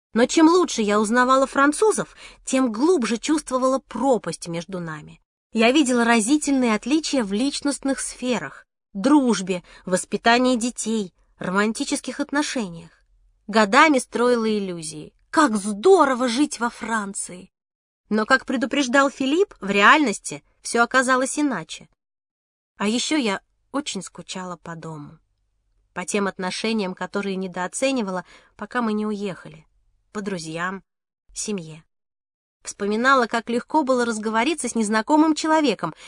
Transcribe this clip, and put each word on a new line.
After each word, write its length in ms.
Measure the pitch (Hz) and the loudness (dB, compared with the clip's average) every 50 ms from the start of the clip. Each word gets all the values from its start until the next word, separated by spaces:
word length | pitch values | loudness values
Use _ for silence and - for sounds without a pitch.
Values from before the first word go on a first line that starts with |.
| _ _ - | _ _ 0
Но 120 | 220 247 | 2 2
чем 220 | 247 - 330 320 311 | 2 4 6 6 8
лучше 340 | 339 370 349 262 - - | 8 6 4 2 0 -2
я 180 | 220 202 208 208 | 0 2 2 2
узнавала 460 | 214 202 226 247 254 247 262 262 269 | 2 2 2 2 4 4 4 4 2
французов, 720 | 254 - 277 277 285 294 - 427 440 359 233 175 - - - - - - _ - | 2 2 2 2 2 2 2 2 2 2 0 -2 -8 -10 -20 -20 -20 -20 _ -8
тем 280 | - - 262 262 247 | -2 0 0 0 0
глубже 460 | 214 208 262 330 370 330 233 190 226 220 | 0 0 2 2 2 2 2 0 -2 -4
чувствовала 600 | - - 302 302 - - 262 254 254 254 262 269 | -2 -2 -2 -2 -2 -2 -4 0 0 0 0 -2
пропасть 680 | - - - 220 226 277 254 214 - 175 165 - - 175 | -4 -6 -6 -2 2 2 2 0 0 -6 -10 -10 -10 -8
между 320 | 170 165 170 - 190 180 | -8 -8 -8 -8 -10 -10
нами. 420 | 175 165 156 151 151 160 165 _ _ _ _ _ _ _ | -10 -10 -12 -14 -16 -18 -20 _ _ _ _ _ _ _
Я 200 | - 220 220 233 | -2 2 2 4
видела 320 | 254 311 294 240 254 240 233 | 4 4 4 4 2 2 4
разительные 720 | 233 233 233 202 220 294 302 - 285 277 262 254 233 214 | 4 4 2 4 2 2 0 2 2 0 2 2 2 0
отличия 480 | 208 - 233 285 330 302 - - 277 233 | 0 -2 0 0 0 0 0 -2 -2 -2
в 80 | 190 | -2
личностных 680 | 196 208 254 277 285 - - 285 269 - - 269 269 - | -2 -2 -2 -2 -4 -4 -4 -4 -4 -4 -2 -4 -4 -4
сферах: 640 | - - - - - 254 240 196 156 135 - - - _ _ _ _ _ - | -6 -10 -10 -8 -4 -2 -2 -2 -4 -8 -14 -16 -20 _ _ _ _ _ -8
дружбе, 720 | 196 190 262 302 302 269 247 214 180 190 175 190 175 - - - - - | -2 2 4 4 6 6 4 0 0 -2 -4 -6 -6 -8 -12 -20 -14 -8
воспитании 720 | - 180 185 - - - 202 - - 233 247 254 254 254 | -2 -2 -2 -2 -2 -6 0 2 4 4 4 4 2 2
детей, 580 | 233 214 247 233 - - 214 226 220 202 175 _ _ _ _ _ - | 0 -2 -4 -6 -6 -6 -4 -2 -2 -4 -6 _ _ _ _ _ -10
романтических 840 | - 170 180 196 208 220 220 - 285 - 294 269 - - 240 - | -8 -4 0 0 0 0 -2 -4 -4 -4 -4 -6 -6 -8 -8 -8
отношениях. 720 | 285 - - 285 302 - - 262 214 185 170 165 165 165 _ _ _ _ _ _ _ _ _ _ _ - | -6 -4 -2 -4 -2 -2 -4 -6 -6 -8 -10 -14 -18 -20 _ _ _ _ _ _ _ _ _ _ _ -2
Годами 520 | 202 220 214 196 202 269 311 320 294 262 | 2 2 2 4 6 6 6 6 4 2
строила 500 | - - - 226 240 247 247 233 220 220 | 0 -2 -4 0 2 2 2 2 2 0
иллюзии. 640 | 214 208 196 190 180 170 160 156 160 151 156 165 _ _ _ _ | -2 -2 -4 -6 -8 -10 -10 -12 -14 -14 -16 -18 _ _ _ _
Как 260 | - 320 311 285 214 214 | 0 2 2 2 2 0
здорово 720 | 185 208 208 196 220 370 392 370 302 262 262 226 254 254 | -4 -4 -4 0 4 6 6 6 6 4 2 0 -2 -2
жить 320 | 220 247 294 - - - | 0 0 0 -2 -2 -4
во 100 | 226 240 | -6 -6
Франции! 800 | - - - 214 226 220 202 196 196 - - - 180 180 185 - _ _ _ _ _ _ _ _ _ _ _ - | -6 -6 -8 -4 -4 -4 -4 -6 -10 -10 -12 -12 -14 -18 -18 -20 _ _ _ _ _ _ _ _ _ _ _ -4
Но, 160 | 214 220 220 | -2 0 2
как 220 | - - 254 - - | 2 2 2 2 0
предупреждал 640 | 254 254 247 - - 269 285 247 240 285 277 277 | -4 -2 -2 -2 0 -2 0 2 2 2 2 2
Филипп, 420 | - - 269 262 277 339 403 - - - | 0 -2 -2 0 2 0 0 -2 -4 -10
в 80 | - 190 | -6 -2
реальности 760 | 202 202 202 220 262 311 302 240 196 - - - 151 139 _ _ _ _ | 0 4 6 6 6 6 4 2 -2 -4 -8 -12 -14 -14 _ _ _ _
всё 200 | - - - 233 | -10 -4 0 0
оказалось 560 | 233 233 - 262 262 240 262 254 262 254 - - | 2 2 2 2 2 2 2 0 0 -2 -2 -2
иначе. 500 | 302 285 247 180 160 - - - 160 _ _ _ _ _ _ _ _ _ _ _ _ _ _ _ _ _ _ - | -2 -2 -2 -4 -8 -12 -16 -18 -20 _ _ _ _ _ _ _ _ _ _ _ _ _ _ _ _ _ _ -6
А 100 | 196 208 | -2 -2
ещё 300 | 220 247 - - 311 311 | -2 -2 -2 -2 -2 0
я 240 | 254 220 190 - _ _ _ _ _ _ | 0 0 -2 -4 _ _ _ _ _ _
очень 300 | - 269 294 - - 196 | -8 -8 -6 -6 -8 -10
скучала 560 | 175 - _ - 170 - - 190 185 180 175 165 | -10 -12 _ -18 -16 -14 -12 -12 -10 -10 -12 -12
по 180 | - - 165 | -14 -14 -14
дому. 440 | 160 156 160 160 151 147 147 156 160 _ _ _ _ _ _ _ _ _ _ _ _ _ _ - | -12 -12 -14 -14 -14 -16 -18 -20 _ _ _ _ _ _ _ _ _ _ _ _ _ _ _ -12
По 120 | 180 180 | -12 -8
тем 220 | - - 208 196 190 | -4 -4 -2 -2 -2
отношениям, 680 | - - 185 185 - - - 220 226 220 196 180 185 | -4 -6 -8 -8 -6 -6 -4 -4 -2 -2 -4 -4 -6
которые 400 | - 185 180 - 202 202 202 196 | -8 -10 -8 -6 -6 -4 -4 -6
недооценивала, 880 | 185 190 185 170 190 180 180 - - 262 269 269 262 220 190 185 185 175 _ - - _ _ _ | -6 -6 -8 -6 -6 -8 -6 -6 -2 -2 -2 0 -2 -2 -4 -4 -8 -8 _ -18 -20 _ _ _
пока 260 | - 208 202 - 247 | -16 -14 -8 -4 -4
мы 120 | 240 220 214 | -2 -2 -2
не 120 | 214 214 | -2 -2
уехали. 640 | 214 214 196 202 202 165 - - - 151 160 156 _ _ _ _ _ _ _ _ _ | -4 -4 -6 -6 -8 -8 -10 -14 -20 -20 -20 -20 _ _ _ _ _ _ _ _ _
По 100 | - 208 | -12 -10
друзьям, 640 | 202 208 202 175 160 156 156 165 175 185 190 190 - _ _ _ _ _ _ _ _ _ - | -8 -6 -8 -8 -8 -8 -8 -6 -6 -6 -6 -8 -14 _ _ _ _ _ _ _ _ _ -12
семье. 480 | - - - 214 190 165 160 156 165 - _ _ _ _ _ _ _ _ _ _ _ _ _ _ _ - | -10 -6 -6 -6 -6 -8 -12 -18 -20 -20 _ _ _ _ _ _ _ _ _ _ _ _ _ _ _ -18
Вспоминала, 640 | - - - 208 202 208 220 240 262 277 262 233 220 | -16 -10 -6 -4 -2 -2 0 2 4 4 4 2 2
как 200 | - 262 247 - | -2 -4 -4 -2
легко 360 | 233 247 - - - 311 311 | -4 -4 -4 -2 0 0 2
было 220 | 254 262 247 240 | 2 2 0 0
разговориться 640 | 233 226 220 208 220 214 226 233 285 339 302 - 233 | -2 -4 -4 -4 -2 -2 0 0 0 -2 -4 -4 -4
с 60 | - | -2
незнакомым 640 | 233 226 202 220 220 220 - 294 311 311 320 311 | -2 -2 0 0 -2 0 2 4 4 4 4 2
человеком. 580 | - - 320 311 320 302 269 196 - - 165 156 - - | 0 0 0 2 2 2 2 0 -2 -4 -8 -8 -10 -20